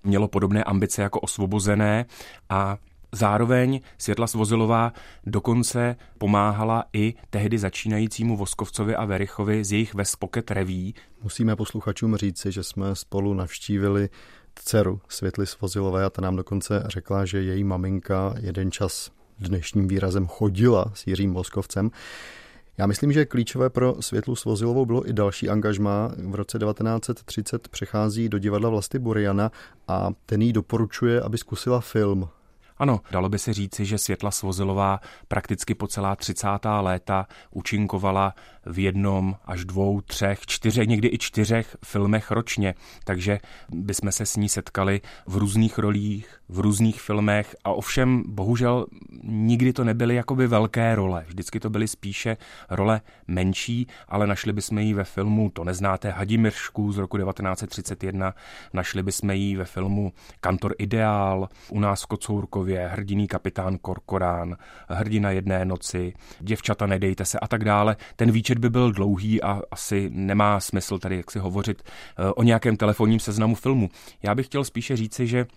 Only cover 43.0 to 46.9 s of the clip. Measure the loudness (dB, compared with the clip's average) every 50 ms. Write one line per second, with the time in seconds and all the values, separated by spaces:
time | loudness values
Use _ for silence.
43 | -6 -4 -4 -2 0 0 -2 -2 -4 -12 -20 -20 -16 -12 -8 -6 -4 -4 -4 -2
44 | -2 -2 -2 -2 -4 -2 0 0 0 0 0 -4 -6 -4 -2 0 2 2 2 0
45 | -2 -8 -20 -18 -12 -4 0 0 0 2 4 4 4 4 2 2 0 2 2 0
46 | 0 -2 -4 -4 -8 -14 -20 -20 -20 -8 -4 2 2 2 4 6 4 2